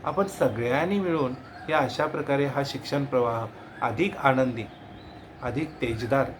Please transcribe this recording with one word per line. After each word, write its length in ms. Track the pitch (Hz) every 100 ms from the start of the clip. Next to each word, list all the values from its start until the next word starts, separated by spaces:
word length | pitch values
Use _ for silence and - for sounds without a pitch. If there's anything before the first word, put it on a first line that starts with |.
आपण 240 | - 151 196
सगळ्यांनी 720 | - 139 110 120 135 170 202
मिळून 340 | 185 160 131 131 - - -
या 80 | 156
अशा 280 | 131 - 151
प्रकारे 400 | 156 143 139 143
हा 160 | 143 139
शिक्षण 400 | 117 - 143 135
प्रवाह 400 | 131 120 113 113 - - -
अधिक 360 | 117 110 190 -
आनंदी, 460 | 139 131 127 113 104 - - - - - - -
अधिक 260 | 127 120 151 -
तेजदार 440 | 120 110 117 135 131 -